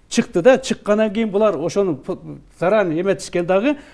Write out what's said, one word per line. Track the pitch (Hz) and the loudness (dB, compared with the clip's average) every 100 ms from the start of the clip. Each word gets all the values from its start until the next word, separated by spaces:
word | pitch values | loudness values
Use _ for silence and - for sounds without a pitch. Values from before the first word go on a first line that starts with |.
| - | -8
Чыкты | - 226 180 | -4 -2 2
да, | 170 262 | 4 4
чыккандан | - - - 208 220 | 2 -4 0 0 0
кийин | 196 226 | 0 -2
булар | 190 214 160 | 2 0 0
ошону | 165 190 196 139 | -2 -2 -2 -2
п-, | - 180 160 143 - - | -6 -10 -12 -18 -20 -6
заранее | 170 214 190 156 | 0 2 0 0
эметишкен | 190 196 - 175 175 | -2 -2 -4 -4 0
дагы, | 185 247 294 - | 0 0 -2 -6